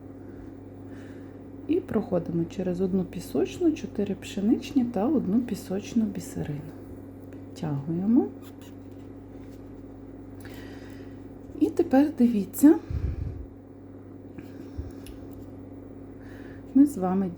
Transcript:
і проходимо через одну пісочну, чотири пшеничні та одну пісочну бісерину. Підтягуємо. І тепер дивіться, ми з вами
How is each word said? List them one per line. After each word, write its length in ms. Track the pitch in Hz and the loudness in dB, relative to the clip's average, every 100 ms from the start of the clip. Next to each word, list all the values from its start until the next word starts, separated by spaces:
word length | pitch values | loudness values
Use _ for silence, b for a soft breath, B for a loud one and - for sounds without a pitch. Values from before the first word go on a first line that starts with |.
| - - B B B - - - - B B B B B - - - | -14 -14 B B B -14 -14 -14 -14 B B B B B -14 -10 2
і 120 | 151 | 2
проходимо 640 | - 220 202 180 170 170 | 2 0 2 0 2 0
через 360 | 165 - 185 175 | 0 -2 -2 2
одну 240 | 190 190 | 2 2
пісочну, 680 | 175 180 - - 370 - 339 | 0 -4 -2 0 2 4 4
чотири 420 | 294 - - 196 | 4 -2 -2 -2
пшеничні 680 | 190 - - 208 294 - 269 | -2 -4 0 4 4 4 2
та 220 | 240 190 233 | 4 2 4
одну 340 | 285 180 233 | 4 4 4
пісочну 640 | 240 196 - 190 - 233 | 2 -4 -2 -4 0 2
бісерину. 580 | 214 190 - 175 156 147 - - - - - - - | 2 0 -6 -6 -4 -4 -6 -12 -14 -14 -14 -14 -14
Підтягуємо. 960 | - - - 160 139 143 170 202 254 403 - - - - - - - - - - - - - - - - - - - - - B B B B B B B B - - - - | -14 -12 -6 -2 -2 0 0 6 6 6 -2 -14 -14 -14 -14 -14 -14 -14 -14 -14 -14 -14 -14 -14 -14 -14 -14 -14 -14 -14 -12 B B B B B B B B -14 -14 -6 2
І 100 | 302 | 2
тепер 400 | - 339 262 294 - | 4 6 8 6 6
дивіться, 600 | 240 214 185 - 285 330 B B B B B B - - - - - - - - - - - - - - - - - - - - - - - - - - - - B B B B - | 6 6 0 8 10 10 B B B B B B -12 -14 -18 -18 -16 -16 -16 -16 -14 -14 -14 -14 -12 -8 -8 -10 -14 -14 -14 -14 -14 -14 -14 -14 -14 -14 -16 -16 B B B B 4
ми 120 | 262 285 | 8 8
з 100 | 196 | 6
вами 320 | 185 190 185 | 2 2 2